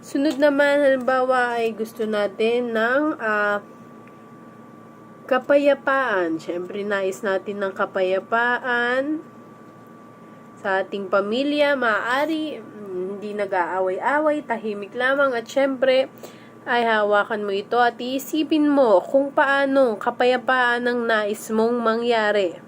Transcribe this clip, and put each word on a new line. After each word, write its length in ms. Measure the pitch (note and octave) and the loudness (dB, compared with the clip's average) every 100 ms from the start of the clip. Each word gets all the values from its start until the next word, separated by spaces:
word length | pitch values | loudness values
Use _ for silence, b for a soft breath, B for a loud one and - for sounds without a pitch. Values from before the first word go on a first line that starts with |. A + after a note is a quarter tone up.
Sunod 320 | - C#4+ C#4+ C4 | -6 -2 -2 2
naman, 480 | D4 C#4 C#4+ C#4+ | 2 4 2 4
halimbawa, 800 | C#4+ C4+ B3 C4 B3+ B3+ A#3+ A#3+ | 4 2 2 0 2 2 2 0
ay 80 | A3+ | -2
gusto 320 | G#3+ A3 - | -4 -8 -6
natin 720 | A3 G#3+ G3+ G3 A3 A#3+ B3 A3 | -4 -2 -2 0 0 0 -2 0
ng, 400 | A3+ C4 D4+ - | 0 0 0 -2
ah, 400 | A3+ G#3+ G#3 G3+ G3+ - - - - - - - - - - - - - - - | -2 0 0 -2 -6 -20 -20 -20 -20 -20 -20 -20 -20 -20 -20 -20 -20 -20 -20 -20
kapayapaan. 1200 | - B3+ B3+ C#4+ C#4+ C#4 - C4+ B3+ G3 E3+ D#3+ | -2 -2 2 4 4 2 0 0 0 0 -2 -4
Siyempre, 400 | F#3+ F3 F3+ G3+ | -6 -8 -6 -8
nais 400 | G3+ G3+ F#3+ F#3+ | -4 -2 -2 -4
natin 400 | G#3 F#3+ F#3+ G3+ | -2 -2 -4 -6
ng 80 | G3 | -6
kapayapaan 1500 | F#3+ G3 G3 F#3 F#3+ F#3+ A#3 A#3+ A#3+ B3+ A#3+ A#3+ B3+ C#4 D#4 - - - - - - - - - - - - - - | -4 -4 0 0 0 -2 0 0 0 -2 -2 0 -2 -2 -6 -8 -20 -20 -20 -20 -20 -20 -20 -20 -20 -20 -20 -20 -8
sa 240 | G#3 F#3+ | -2 -2
ating 240 | F#3+ G3+ F#3+ | -2 -6 -2
pamilya. 720 | G3 G3+ A#3 C#4+ D4 C#4+ C#4 | 0 0 -2 -2 2 2 2
Maaari, 800 | A#3+ G#3 A3+ B3+ D4+ D#4+ D#4 - | 0 0 0 -2 0 -2 -6 -10
mm, 560 | - G#3+ G3+ F#3 F#3 G3+ | -14 -16 -10 -8 -8 -8
hindi 160 | G#3 | -8
nag-aaway-away, 1120 | G#3 G3 F#3+ E3+ F3+ F#3 F#3 A#3+ C#4+ D#4 D4 | -6 -2 -2 -2 -2 -2 -2 0 0 0 -2
tahimik 480 | D4 A3+ G#3+ G3+ G3+ | -4 -6 -6 -8 -10
lamang. 480 | A#3+ B3+ C#4 C#4 A#3+ | -4 0 2 0 0
At 80 | A3+ | -4
siyempre, 640 | - C4+ C4 C4 C4 C4+ B B B B B - | 0 0 2 2 2 0 B B B B B -2
ay 160 | A#3+ | 0
hawakan 640 | A#3 G#3+ G#3 G#3 G3+ A3 G#3 | 2 2 4 2 2 -2 -4
mo 80 | G3 | -4
ito 240 | G3+ A#3+ | -2 2
at 160 | A#3+ A#3 | 2 0
iisipin 720 | B3 C4+ C4+ D#4 D4+ D#4+ D4 | -6 -6 -4 -4 0 2 4
mo 320 | C#4+ B3 G3 | 4 6 4
kung 320 | - C#4 C#4 | 4 0 2
paano 640 | C4+ C#4 C#4 C#4 C4+ B3+ G#3+ | 2 2 2 2 4 2 2
kapayapaan 880 | - A#3 B3 B3+ A#3 B3+ B3 A#3+ | -4 0 2 2 0 2 2 0
ang 240 | A#3+ B3 A#3 | 0 -2 0
nais 400 | A3 G#3 G#3+ - | 0 0 -4 -4
mong 320 | A3 A3+ A#3+ | 0 2 2
mangyari. 800 | A3+ A3+ A#3 A#3 G#3+ G#3 F#3 D#3+ | 0 0 2 2 2 2 0 -4